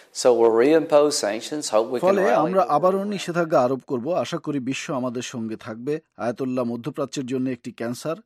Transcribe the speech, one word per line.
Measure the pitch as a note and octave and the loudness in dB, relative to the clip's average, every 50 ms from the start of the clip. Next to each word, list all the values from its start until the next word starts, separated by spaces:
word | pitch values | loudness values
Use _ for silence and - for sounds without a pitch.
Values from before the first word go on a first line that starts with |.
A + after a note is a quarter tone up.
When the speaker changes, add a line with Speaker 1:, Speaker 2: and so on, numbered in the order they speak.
| - _ - | -20 _ -6
Speaker 1:
So | - - | 2 4
we'll | C3 A#2+ A2+ A2+ A#2 A2 A2+ A#2+ | 4 6 6 6 6 6 6 6
reimpose | C#3+ D#3+ D#3+ D3+ - D#3 D3 D3 D3+ C#3 | 6 6 4 4 4 4 4 4 4 2
sanctions, | - - G#2 G#2 A2+ - - D#3 D3+ D3 - | 0 -2 -2 -4 -4 -6 -8 -8 -8 -6 0
hope | - G#2+ A#2 | 0 0 0
we | A#2+ | 0
can | C3 A#2+ | -2 0
Speaker 2:
ফলে | A#2 F3+ G3 G3+ | 2 2 2 4
Speaker 1:
rally | F3+ - - | 2 2 2
Speaker 2:
আমরা | - - E3+ F#3 F#3+ | 2 2 2 2 2
Speaker 1:
people | F3+ - D3 | 2 2 2
Speaker 2:
আবারও | D3 D#3+ F#3 F#3+ | 2 2 2 2
Speaker 1:
around. | G3 G3 G#3 G#3 | 2 -2 -4 -6
Speaker 2:
নিষেধাজ্ঞা | F#3 - - E3 F3 E3+ E3 E3 D3+ | -6 -6 -4 -2 -2 0 2 2 2
আরোপ | B2+ B2 C3+ B2+ - - | 4 2 0 -2 -4 -4
করব। | C#3+ B2 A2 C#3+ F3+ | -6 -4 -4 -2 -2
আশা | F3 A#2+ - - E3 | -2 -2 -4 -6 -8
করি | - - D3 C#3+ | -6 -4 -4 -4
বিশ্ব | B2 A#2+ C3+ - - - D#3+ | -4 -4 -6 -6 -6 -6 -6
আমাদের | C3 B2 B2+ A#2 B2+ | -4 -4 -4 -6 -6
সঙ্গে | A#2+ - - B2 A2+ A2 A2 | -8 -8 -8 -8 -8 -8 -8
থাকবে। | G#2 - A#2+ A2 A2+ A#2+ C#3 D3 D#3+ - _ _ - | -10 -10 -12 -12 -10 -6 -6 -6 -6 -6 _ _ -6
আয়াতুল্লাহ | G#2+ A#2 A#2+ - C3+ B2+ B2+ B2+ B2+ | -4 -4 -4 -4 -4 -4 -2 -2 -2
মধ্যপ্রাচ্যের | A#2 A#2+ A#2+ A#2 D3+ C#3 - C#3+ B2+ - D3+ C3+ | -2 -4 -6 -6 -8 -6 -6 -6 -6 -4 -6 -6
জন্য | A#2+ C3+ C3 B2+ C3 | -4 -4 -2 -2 -4
একটি | B2+ A#2+ - B2 | -4 -6 -10 -14
ক্যান্সার। | G#2+ - A#2 A#2 A#2+ - - D#3 D#3+ G3+ - | -10 -8 -6 -6 -6 -6 -6 -8 -8 -8 -10